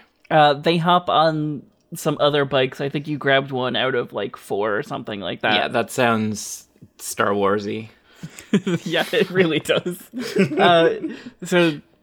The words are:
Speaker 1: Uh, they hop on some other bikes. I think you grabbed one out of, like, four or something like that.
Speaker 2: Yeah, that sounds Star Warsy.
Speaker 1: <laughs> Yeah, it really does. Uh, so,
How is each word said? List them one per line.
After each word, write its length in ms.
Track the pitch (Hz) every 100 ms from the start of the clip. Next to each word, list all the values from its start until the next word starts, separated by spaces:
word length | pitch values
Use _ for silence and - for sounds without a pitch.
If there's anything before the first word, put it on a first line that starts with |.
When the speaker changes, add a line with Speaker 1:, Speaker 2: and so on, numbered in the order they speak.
| _ _ -
Speaker 1:
Uh, 240 | 156 147 143
they 220 | 165 170
hop 300 | 170 180 180
on 540 | - 160 156 151 143 - _ -
some 240 | 165 160 147
other 260 | 143 147 139
bikes. 360 | 139 131 -
I 80 | 139
think 180 | 147 147
you 120 | 147
grabbed 320 | 139 135 139
one 240 | 131 127 110
out 180 | 127
of, 180 | 123 110
like, 240 | 120 101 -
four 400 | - 101 107 104
or 60 |
something 380 | 143 127 120 104
like 220 | 87 120
that. 120 | 110
Speaker 2:
Yeah, 140 | 107 -
that 240 | 120 107
sounds 760 | - 120 113 110 104 - - - _ - -
Star 320 | - - 110
Warsy. 600 | 101 98 104 101 110 113 _ _ _ 151 - -
Speaker 1:
<laughs> 280 | 196 190 170 170
Yeah, 200 | 160 -
it 180 | 170 185
really 300 | 180 175 156
does. 420 | - 160 180 175 - 233 247 - - 294
Uh, 380 | 175 170 165 - 311 240 - -
so, 360 | 175 180 170 147 - _